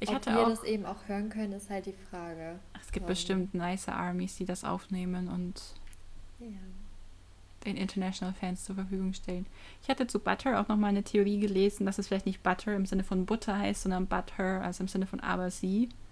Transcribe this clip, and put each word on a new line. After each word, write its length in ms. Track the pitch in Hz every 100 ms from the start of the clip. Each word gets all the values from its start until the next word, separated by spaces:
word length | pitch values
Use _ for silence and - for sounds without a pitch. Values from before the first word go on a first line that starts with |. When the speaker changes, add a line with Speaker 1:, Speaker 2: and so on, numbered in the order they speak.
Speaker 1:
Ich 80 | 208
Speaker 2:
Ob 80 | 208
Speaker 1:
hatte 140 | -
Speaker 2:
wir 80 | 226
Speaker 1:
auch 80 | 233
Speaker 2:
das 160 | 220
eben 200 | - 214
auch 220 | 196 208 -
hören 220 | 202 214
können, 220 | 214 214
ist 180 | 196 196
halt 160 | 196 190
die 80 | 190 -
Frage. 480 | 180 170 160 160 175 - -
Speaker 1:
Es 80 | -
gibt 120 | 196
Speaker 2:
Ähm, 40 | -
Speaker 1:
bestimmt 460 | 185 - 190 180
nice 340 | 180 175 190 -
Armies, 480 | 180 180 180 185 -
die 80 |
das 200 | 185 180
aufnehmen 640 | - 180 - 185 180 180 180
und 340 | 180 180 196 - - - - - - - -
Speaker 2:
Ja. 60 | 233 196 185 185 - - - - - - - -
Speaker 1:
den 120 | 208 185
International 580 | 190 196 185 190 185
Fans 300 | 185 180 185
zur 100 | -
Verfügung 380 | 190 190 190 190
stellen. 340 | 190 - 180 196 - - -
Ich 60 | -
hatte 180 | 269 247
zu 120 | 202
Butter 420 | - 196 269 208
auch 80 | 202
noch 80 | 208
mal 120 | 208
eine 140 | 202
Theorie 360 | 208 208 202 208
gelesen, 460 | 208 190 202 202 196
dass 120 | 190
es 100 | 196
vielleicht 180 | 190 190
nicht 160 | 190
Butter 320 | - 185 -
im 120 | 202 190
Sinne 180 | 190
von 220 | 185 185 185
Butter 320 | 226 - 202
heißt, 240 | 202 202
sondern 240 | 190 185 185
Butter, 560 | 185 - - 190 190
also 200 | 185 180
im 60 | 185
Sinne 180 | 190 190
von 140 | -
aber 300 | 185 180 180
sie. 380 | - 185 196 240 - -